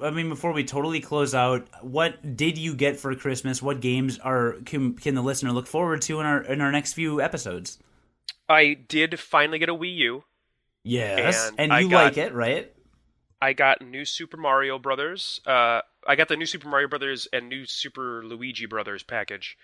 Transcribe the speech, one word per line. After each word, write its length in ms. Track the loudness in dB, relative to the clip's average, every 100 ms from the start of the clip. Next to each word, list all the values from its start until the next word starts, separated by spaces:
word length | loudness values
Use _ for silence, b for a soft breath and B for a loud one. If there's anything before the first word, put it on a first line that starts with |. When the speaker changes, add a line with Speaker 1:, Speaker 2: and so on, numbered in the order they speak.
Speaker 1:
I 80 | -4
mean, 180 | -2 -4
before 220 | -2 -2
we 100 | -2
totally 360 | -2 -2 -2 -4
close 340 | -2 0 2
out, 340 | 2 2 2 -4 -14
what 560 | -4 0 0 -2 -8 0
did 180 | 0 0
you 200 | -4 0
get 240 | 0 0
for 160 | -4 -4
Christmas? 480 | -4 -4 -4 -4
What 180 | -4 -2
games 380 | 0 0 0 -2
are, 380 | 0 2 2 -2 -6
can, 280 | -2 -2
can 220 | -2 -2 0
the 80 |
listener 280 | 0 0 -2
look 140 | -2 -2
forward 380 | 0 0 0
to 160 | -2 -2
in 80 | 0
our, 120 | 0
in 180 | 0 0
our 100 | 2
next 220 | 0 -2
few 260 | -4 -2 0
episodes? 600 | 0 -2 -6 -8 -10 -16 _ _ _ _ -18 -6 4
Speaker 2:
I 280 | 6 6 2 -2
did 320 | 0 0 -2
finally 380 | 0 2 4 0
get 120 | -2
a 40 | -2
Wii 200 | -4 -2
U. 280 | -2 -2 -12 _ _ _ _ _
Speaker 1:
Yes, 680 | -4 -2 0 0 2 2 0
Speaker 2:
And 100 | 0
Speaker 1:
and 140 | 4
Speaker 2:
I 60 | 4
Speaker 1:
you 100 | 6
Speaker 2:
got 140 | 6 6
Speaker 1:
like 120 | 4
it, 160 | -2
right? 380 | -2 0 -2 -6 _ _ _ _ _ _ _
Speaker 2:
I 120 | 0
got 280 | 4 4 4
New 240 | -2 -10 -8
Super 320 | -8 -10 -4
Mario 420 | 2 2 2 -2
Brothers. 640 | 0 0 0 -4 -8 -4 4
Uh, 360 | 6 6 4 -2 _ 2
I 80 | 4
got 120 | 4
the 80 | 0
New 100 | -4
Super 220 | -8 -2
Mario 200 | 0 0
Brothers 400 | -2 -4 -6 -4
and 180 | -6 -6
New 160 | -10 -8
Super 580 | -8 -8 -8 -10 -10 -12
Luigi 400 | -12 -10 -10 -6
Brothers 380 | -6 -6 -8
package. 540 | -6 -6 -6 -8 -12 -10